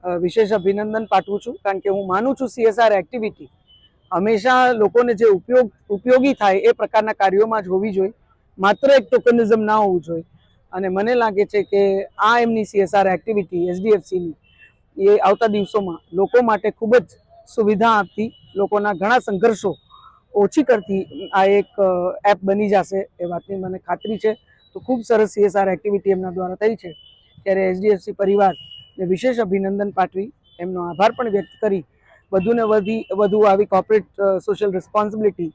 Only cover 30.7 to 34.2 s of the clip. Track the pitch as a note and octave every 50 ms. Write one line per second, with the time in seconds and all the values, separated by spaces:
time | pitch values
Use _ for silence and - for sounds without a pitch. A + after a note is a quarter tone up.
30.7 | F#3 F3+ F3 F3 E3+ D3+ G3 A3+ A#3 - B3+ A#3 G3 G3+ E3+ _ _ _ - G#3+
31.7 | G3+ F#3 D3+ _ _ _ _ _ _ _ _ _ G3 F#3+ F3+ G#3+ A#3 A#3+ A3+ G#3+
32.7 | G#3+ G#3+ G3 F#3+ A3 A3+ - _ F#3+ G3 G#3 G3+ G3 G#3+ G#3+ G#3 G3 G3 G#3 G3
33.7 | - F#3+ F#3 _ G#3+ G#3+ F3+ _ _ -